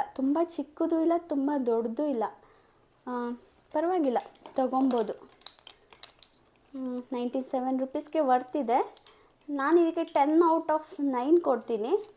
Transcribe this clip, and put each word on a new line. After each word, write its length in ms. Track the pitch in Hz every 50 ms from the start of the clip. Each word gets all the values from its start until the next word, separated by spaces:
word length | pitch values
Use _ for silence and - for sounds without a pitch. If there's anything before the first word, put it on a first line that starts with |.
| 202 - -
ತುಂಬ 240 | - 269 269 294 320 339
ಚಿಕ್ಕದು 560 | 339 - - 277 - - - 330 320 330 320
ಇಲ್ಲ, 120 | 320 330 339 339
ತುಂಬ 320 | 339 - 302 277 269 285 294 277 247
ದೊಡ್ಡದು 400 | 240 226 226 226 233 226 - 302
ಇಲ್ಲ. 180 | 294 262 226 214 - - - - - _ _ _ _ _ _ _ _ _ _ _
ಆ, 240 | 254 247 247 240 240 240 240 - _ _ _ _ _
ಪರವಾಗಿಲ್ಲ, 460 | - 302 320 349 381 359 294 262 233 - - - - - - - -
ತೊಗೊಬೋದು. 560 | 269 262 254 262 254 269 262 247 233 208 - - - - - - _ _ - - _ _ - - _ _ _ - - - - _ _ - - _ _ _ _ _ _ _ _
ಹ್ಮ್, 300 | 285 262 262 254 247 247 247 -
ನೈಂಟಿ 300 | 262 240 240 247 - 269
ಸೆವೆನ್ 380 | 262 - - 254 247 262 262 254
ರುಪೀಸ್‌ಗೆ 400 | 262 262 - 302 302 - - 320
ವರ್ತ್ 360 | 294 254 254 254 254 - -
ಇದೆ. 380 | 302 240 226 240 320 466 - - - - - - _ _ _ _ _ _ 302
ನಾನು 300 | 285 277 269 302 330 349
ಇದಕ್ಕೆ 240 | 330 330 330 339 320
ಟೆನ್ 380 | - - 302 277 302 311 330
out 260 | 339 320 330 330 330 -
of 160 | 311 311 311 - - -
ನೈನ್ 400 | 285 277 254 240 247 294 339 339
ಕೊಡ್ತೀನಿ, 520 | 330 285 247 226 - - 226 202 214 262 370 415 - - -